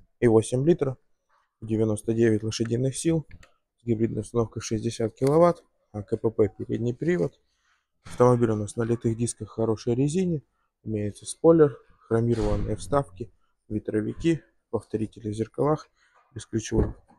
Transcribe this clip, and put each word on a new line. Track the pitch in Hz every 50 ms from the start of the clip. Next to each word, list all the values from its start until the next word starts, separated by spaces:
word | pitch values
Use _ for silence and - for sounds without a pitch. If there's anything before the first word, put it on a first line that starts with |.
| - _ _ _
и | 123 120
восемь | 110 113 107 - 123 127 139
литра, | 160 175 - 143 131 117 - _ _ _ _ _ _ _ _ _ _ _ _
девяносто | - 110 113 107 113 110 104 104 - - 113
девять | 113 117 117 110 107 107
лошадиных | 110 107 - 117 113 117 117 131 135 127
сил, | - - 165 165 165 151 - - - - _ _ _ _ _ _ _
с | _
гибридной | 117 113 107 117 110 - -
установкой | 104 - - 117 113 107 - 117 -
шестьдесят | - 117 107 110 117 - - 117 110 -
киловатт, | _ 131 135 147 165 170 175 170 - - _ _ _ _ _
А | - 104 101
К | - 117
П | 104 - 113
П | 110 - 107 98
передний | - - 107 - 117 110 113 120 123
привод. | - 147 160 180 175 170 139 - _ _ _ _ _ _ _ _ _ _ _ _ _ _
Автомобиль | - - - 123 123 123 120 120 110
у | 110
нас | 107 104 101 -
на | 117 117
литых | 110 120 117 - 120 113
дисках, | 110 120 113 - - 110 -
хорошей | - - 113 110 110 104 - 123 120
резине, | 123 139 147 147 190 190 180 170 147 - _ _ _ _ _ _ _ _
имеется | 110 110 107 104 104 101 - -
спойлер, | - - - - 160 165 165 151 143 127 - - _ _ _ _
хромированные | _ 113 117 117 120 117 113 107 107 104 101 104 107 107
вставки, | - - - - 143 139 - - - 120 - - _ _ _ _ _ _ _
ветровики, | 107 107 - - 107 107 107 113 117 - - 165 165 151 - _ _ _ _ _
повторители | - 110 - _ - - 110 - - 110 - 107
в | 104
зеркалах, | 110 110 - - - 135 143 156 151 - - _ _ _ _ _ _ _ _ _
бесключевой | 113 - - - 113 - - 113 110 107 - - - _ _ -